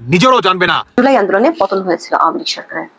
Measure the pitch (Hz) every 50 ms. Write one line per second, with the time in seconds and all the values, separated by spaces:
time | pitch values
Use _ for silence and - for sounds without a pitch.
0 | 117 123 170 175 226 262 254 233 196 185 185 175 175 180 156 123 - _ - 254
1 | 247 277 269 214 202 180 190 196 247 330 330 - 196 - 196 190 185 185 170 -
2 | - - - - 165 160 - - 160 - - 170 - - 165 160 165 - _